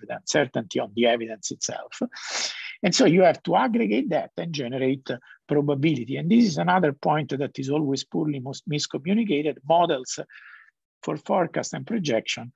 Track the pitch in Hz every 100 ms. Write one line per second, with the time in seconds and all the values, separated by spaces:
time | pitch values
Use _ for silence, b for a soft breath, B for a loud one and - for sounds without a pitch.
0 | - - - 160 135 - 107 127 113 104
1 | 117 120 113 110 - - - - - -
2 | 247 B B B B B B B - -
3 | 214 170 185 147 - 190 254 233 214 214
4 | 277 156 - - 170 147 120 131 131 135
5 | - 123 B B - 147 143 139 156 139
6 | 120 139 156 226 226 151 170 185 160 135
7 | 165 151 139 139 139 - 135 147 147 135
8 | - 170 156 139 127 131 - 147 - 147
9 | 147 214 214 147 151 - 139 165 170 139
10 | 127 - - B B B B _ _ _
11 | - 156 - 185 165 151 - 151 135 220
12 | 151 113 - - 120